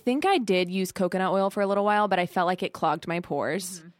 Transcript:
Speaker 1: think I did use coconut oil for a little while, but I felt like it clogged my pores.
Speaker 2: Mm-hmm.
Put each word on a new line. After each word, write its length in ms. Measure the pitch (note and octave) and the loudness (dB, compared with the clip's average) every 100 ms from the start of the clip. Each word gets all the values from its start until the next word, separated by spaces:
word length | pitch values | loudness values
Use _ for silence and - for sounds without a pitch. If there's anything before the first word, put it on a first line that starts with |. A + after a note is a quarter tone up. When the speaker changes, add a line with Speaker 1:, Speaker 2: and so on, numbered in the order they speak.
Speaker 1:
think 200 | - C4 | 0 0
I 140 | F#4 F#4+ | 2 2
did 320 | G#3 F#3 F3+ | 2 2 2
use 220 | F#3 F#3 | -2 -2
coconut 400 | - F3+ F#3 F#3 | -2 -2 0 0
oil 180 | F#3+ G3 | 2 0
for 120 | G#3 | 0
a 40 | G3 | 0
little 180 | G3+ | 2
while, 220 | G#3 G#3 G#3 | 2 2 2
but 120 | F#3 | 2
I 60 | F3 | 0
felt 200 | F#3 F3 | 0 0
like 160 | F#3 | 0
it 100 | F#3 | -4
clogged 360 | - E3 D#3+ F3 | -2 -2 0 -2
my 100 | E3+ | -6
pores. 600 | F3 C#3+ A2+ F3+ F3+ F#3 | -4 -4 -2 -4 -6 -14
Speaker 2:
Mm-hmm. 80 | E3 - | -20 -20